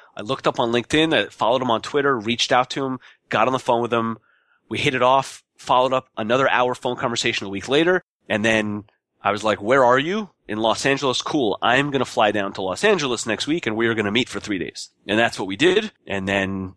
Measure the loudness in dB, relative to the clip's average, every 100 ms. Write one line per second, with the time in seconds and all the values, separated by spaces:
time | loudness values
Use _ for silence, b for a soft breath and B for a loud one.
0 | B -12 -8 -4 -2 0 0 0 0 0
1 | 2 2 0 -2 0 0 2 -2 0 -2
2 | 0 0 -2 -2 2 2 2 -2 -4 -6
3 | B B -4 0 2 0 0 0 2 0
4 | 0 -4 _ _ _ _ -10 -2 -2 2
5 | 4 4 0 -10 _ _ 0 2 2 0
6 | -4 -6 0 2 4 4 2 0 -4 -4
7 | -4 -2 -2 -2 -6 -8 0 2 4 0
8 | -2 _ -4 0 2 2 0 -6 -10 _
9 | _ _ -2 0 0 0 2 4 6 4
10 | 2 -4 -6 _ -8 -2 0 2 0 0
11 | 0 -2 -2 0 0 -2 0 0 2 -2
12 | -2 0 2 2 -4 -6 -6 -2 0 2
13 | 0 -4 -4 -4 -2 -4 -2 -2 0 0
14 | 0 0 -2 -6 -6 -6 -6 -10 -16 _
15 | -2 0 0 0 -6 0 2 2 -2 _
16 | -8 -6 -2 -2 -2 -4 -8